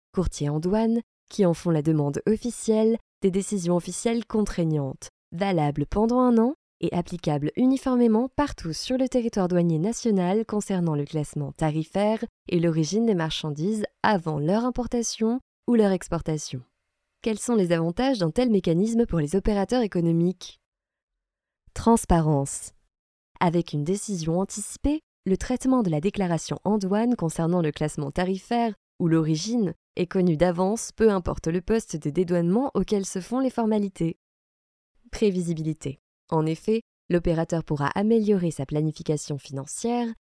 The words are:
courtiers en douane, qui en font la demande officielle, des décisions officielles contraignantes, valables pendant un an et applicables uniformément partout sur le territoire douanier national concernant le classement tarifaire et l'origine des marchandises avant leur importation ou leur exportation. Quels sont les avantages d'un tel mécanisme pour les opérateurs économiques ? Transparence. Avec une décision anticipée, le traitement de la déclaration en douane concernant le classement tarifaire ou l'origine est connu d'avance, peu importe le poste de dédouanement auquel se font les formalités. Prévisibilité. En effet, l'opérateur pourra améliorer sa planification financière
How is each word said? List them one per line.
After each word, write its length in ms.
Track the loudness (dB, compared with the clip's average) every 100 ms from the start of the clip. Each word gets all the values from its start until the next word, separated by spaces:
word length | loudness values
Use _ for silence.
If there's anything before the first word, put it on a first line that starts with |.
| _
courtiers 360 | -2 -2 -2 -2
en 100 | -2
douane, 420 | 0 2 2 0 -4 _ _
qui 160 | 2 2
en 80 |
font 160 | 2 0
la 120 | 2
demande 400 | 2 2 2 0 0
officielle, 720 | -2 -2 -6 0 2 4 2 -4 _
des 100 | 0
décisions 440 | 0 -2 -2 0 0
officielles 500 | 0 -4 -2 -2 -2
contraignantes, 840 | -2 -2 0 0 0 -2 -8 -16 _ -12
valables 540 | -4 0 2 2 0 -2
pendant 340 | 0 2 4
un 180 | 4 4
an 160 | 2 -2 _ -6
et 120 | -4
applicables 580 | -2 -4 -4 -2 0 -2 2
uniformément 720 | 2 2 0 4 4 4 0 -2
partout 380 | -2 -2 -8
sur 240 | -6 -2 0
le 120 | 0
territoire 380 | 0 0 0 2
douanier 320 | 2 2 2
national 680 | 0 -2 0 2 2 0 -2
concernant 500 | -4 -2 -2 0 -2
le 100 | -2
classement 460 | -4 -4 -6 -8
tarifaire 720 | -2 -2 -2 -4 0 0 0 -6 _ -2
et 120 | 0
l'origine 460 | 2 2 0 0 2
des 100 | 2
marchandises 720 | 0 -4 -6 -4 -4 -2 -6 _
avant 380 | 0 0 0 -2
leur 240 | 0 0
importation 760 | 0 -2 -2 -2 -4 -2 -2 -2 -6 _ 0
ou 80 | 4
leur 160 | 4
exportation. 680 | 2 -2 -6 -4 -4 -6 -12 -14 _ _ _ _ _
Quels 180 | -4 -4
sont 160 | 0 2
les 180 | 2
avantages 460 | 2 0 0 0 2
d'un 120 | 0
tel 180 | 2 2
mécanisme 560 | 2 2 2 2 2 0
pour 140 | 0
les 160 | 0 0
opérateurs 460 | 0 0 0 0
économiques ? 800 | 0 0 2 2 2 -2 -12 -20 _ _ _ _ _ _ _ _ _ _ -18
Transparence. 1000 | -2 4 4 4 2 4 2 0 -6 -14 _ _ _ _ _ _ 0
Avec 320 | 2 2 0
une 100 | -4
décision 560 | -2 -4 -4 -4 -2 -2
anticipée, 600 | -2 -6 -10 -4 -2 -2 _ _ -2
le 80 | -2
traitement 460 | -2 -2 2 2
de 60 | 2
la 120 | 0
déclaration 580 | 0 -2 0 -2 -2 -4
en 140 | 0 0
douane 380 | 0 0 0 0
concernant 460 | -2 -2 0 2
le 100 | 0
classement 400 | 0 -4 -4 -6
tarifaire 600 | -2 -2 -2 -2 -2 -2 -4 _ -2
ou 80 | 2
l'origine 640 | 2 2 0 -2 -2 -2 -4 _ -6
est 120 | -2
connu 300 | 2 2 4
d'avance, 540 | 2 2 -2 -2 -6
peu 200 | 2 4
importe 360 | 4 -2 -4 -2
le 140 | -4
poste 360 | 0 -2 -2 -6
de 120 | -4
dédouanement 600 | -2 0 2 2 2 0
auquel 320 | -2 0 -2 -2
se 160 | -8
font 180 | -4 -2
les 100 | -2
formalités. 680 | 0 0 0 -2 -4 -4 -6 _ _ _ _ _ _ _ _ -12
Prévisibilité. 880 | 0 0 0 -2 -2 -4 -4 -8 -12 _ _ -4
En 160 | 0 0
effet, 360 | -2 -2 -2 -4 _ -2
l'opérateur 540 | 0 2 0 0 -2
pourra 240 | -2 -2 -2 0
améliorer 560 | 2 2 4 2 0
sa 140 | -2 -4
planification 720 | -2 -2 -4 -4 -4 -4 -10
financière 720 | -8 -10 -10 -6 -4 -2 -4 -8